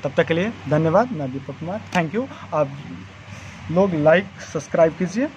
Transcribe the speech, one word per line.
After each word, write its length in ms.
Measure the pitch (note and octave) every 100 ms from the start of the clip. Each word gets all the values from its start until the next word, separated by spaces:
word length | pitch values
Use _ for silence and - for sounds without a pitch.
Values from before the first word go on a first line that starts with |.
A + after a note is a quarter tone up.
तब 100 | D3 -
तक 100 | D#3+
के 60 |
लिए 180 | E3 G3+ A#3 C#3+
धन्यवाद, 420 | D3+ D#3+ E3+ B3
मैं 200 | G3 C#3
दीपक 280 | C3+ C3+ C3+
कुमार, 220 | D#3+ G3+ -
thank 220 | F3+ D#3+ G3
you। 120 | C4 - -
आप 160 | D#3+ C#3+ C#3 - - - - - - - - -
लोग 220 | E3 G3
लाइक, 320 | E3 D3+ E3+ G3 - -
subscribe 400 | D#3 C#3 E3+ E3
कीजिए। 340 | E3+ F3+ F#3+ C#4+